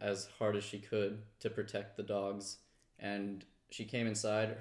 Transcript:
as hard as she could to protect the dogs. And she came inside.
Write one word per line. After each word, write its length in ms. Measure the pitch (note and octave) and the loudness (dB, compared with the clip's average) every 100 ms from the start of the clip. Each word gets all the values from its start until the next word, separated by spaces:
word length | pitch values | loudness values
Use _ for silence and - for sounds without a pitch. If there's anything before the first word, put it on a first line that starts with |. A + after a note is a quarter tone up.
as 280 | G#2 G2 - - | 0 0 -2 0
hard 180 | G#2+ G#2 | 2 2
as 80 | |
she 140 | G2+ G#2 | 0 -8
could 440 | - G#2+ G2+ G#2+ - - | 0 2 2 0 -10 -6
to 80 | A2 | -4
protect 480 | A2 G#2 G2+ G2+ - | -2 -2 -2 -4 -6
the 60 | |
dogs. 540 | G#2 G2+ G2 G2+ G2 - _ _ _ - | 0 0 2 -2 -6 -10 _ _ _ -8
And 460 | G#2 G2+ G2+ G2 - _ _ | -4 -2 -2 -4 -10 _ _
she 140 | - | -8
came 220 | A2 B2 A2+ | -4 0 2
inside. 500 | G#2+ G#2+ G#2+ A2 A2+ | 2 4 4 4 2